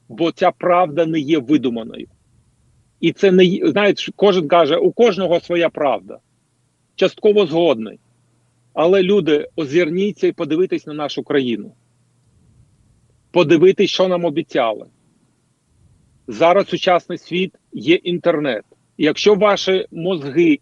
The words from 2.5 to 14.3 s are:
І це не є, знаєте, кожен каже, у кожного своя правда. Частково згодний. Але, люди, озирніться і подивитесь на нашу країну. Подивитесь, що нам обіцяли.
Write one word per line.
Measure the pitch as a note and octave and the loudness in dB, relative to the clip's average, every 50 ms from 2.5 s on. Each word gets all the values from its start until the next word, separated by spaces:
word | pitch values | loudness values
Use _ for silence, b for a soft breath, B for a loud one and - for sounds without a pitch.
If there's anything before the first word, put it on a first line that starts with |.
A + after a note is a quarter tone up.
| _ _ _ _ _ _ _ _ _ - | _ _ _ _ _ _ _ _ _ -4
І | D#3 E3 | -4 -4
це | D#3 - G3 G3 | -2 2 2 4
не | F3+ F#3 F#3 | 6 6 4
є, | F3 F#3+ - - E3 | 4 2 0 0 0
знаєте, | - G3+ G#3 G3+ F3 - - - - | 0 2 0 0 0 -2 -6 -10 -4
кожен | - F#3+ G#3 F#3 F#3 D#3 C#3+ | 0 2 2 2 2 0 2
каже, | F3+ E3+ E3 C#3 D#3+ | 2 2 4 2 2
у | F3+ - F#3 | 0 0 0
кожного | - - A#3 A#3 F#3 F#3 F#3+ D#3+ F3 E3 | 2 2 2 2 2 0 -2 -2 -2 -2
своя | - - F3 E3+ E3 D3+ | -2 -4 -4 -2 -2 -2
правда. | - - D3+ C3+ A#2 G2 F#2 G2+ - - _ _ _ _ _ _ _ _ _ _ _ _ _ _ _ - | -2 -2 -2 -2 -2 -4 -6 -14 -20 -20 _ _ _ _ _ _ _ _ _ _ _ _ _ _ _ -2
Частково | F#3+ F3 - - - G#3+ G3+ G#3 G3+ | -2 -2 0 0 2 2 4 4 2
згодний. | D3+ D#3 E3 F3 D#3+ C3 A2 A2+ G2+ - - _ _ _ _ _ _ _ _ _ _ _ _ _ _ - | 2 0 0 2 2 0 -2 -4 -12 -14 -20 _ _ _ _ _ _ _ _ _ _ _ _ _ _ -4
Але, | - D#3 F3 F#3+ G3 | 0 2 2 4 2
люди, | F#3 F3+ G3+ G3+ D#3+ D3+ D3 D3 - - - | 2 2 2 2 2 2 0 0 -2 -4 -8
озирніться | - D#3+ B2+ C#3 F3 F3+ D3+ E3+ F#3 G3 G#3 E3+ - - | -8 -6 -2 0 0 0 0 -2 -2 -4 -4 -4 -2 -2
і | F3 | -2
подивитесь | D#3+ - E3+ C#3+ D#3 D#3+ F#3 F#3 F3+ D3+ - | -2 -4 -6 -4 -2 -2 -2 -2 -4 -8 -8
на | D#3 D3 | -10 -10
нашу | D3+ D3+ C3+ - C#3+ | -8 -8 -8 -8 -8
країну. | B2+ - D3 C#3+ C3 B2 A2+ G#2 - - - _ _ _ _ _ _ _ _ _ _ _ _ _ _ _ _ _ _ _ _ _ _ _ _ _ _ _ _ _ _ _ | -6 -2 -2 0 0 -2 -4 -6 -8 -12 -20 _ _ _ _ _ _ _ _ _ _ _ _ _ _ _ _ _ _ _ _ _ _ _ _ _ _ _ _ _ _ _
Подивитесь, | - F3 F3 D3 E3+ D#3 D#3+ F#3+ F#3 - G3+ E3 | 0 0 2 2 2 4 4 2 2 2 -2 -2
що | - - F#3 F#3 | 0 -2 -2 -2
нам | F3+ F3 F3 | -2 -2 -4
обіцяли. | E3+ | -4